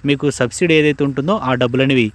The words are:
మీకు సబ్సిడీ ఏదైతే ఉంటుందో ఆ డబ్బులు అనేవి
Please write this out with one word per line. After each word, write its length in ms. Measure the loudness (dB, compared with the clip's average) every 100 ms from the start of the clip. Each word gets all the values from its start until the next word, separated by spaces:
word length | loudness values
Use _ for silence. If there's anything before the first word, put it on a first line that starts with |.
| -4
మీకు 180 | -2 -2 -2
సబ్సిడీ 360 | -4 -2 2 4
ఏదైతే 220 | 2 0 -2
ఉంటుందో 260 | -2 -2 -2 -2
ఆ 40 | -2
డబ్బులు 200 | 0 2 2
అనేవి 200 | 2 0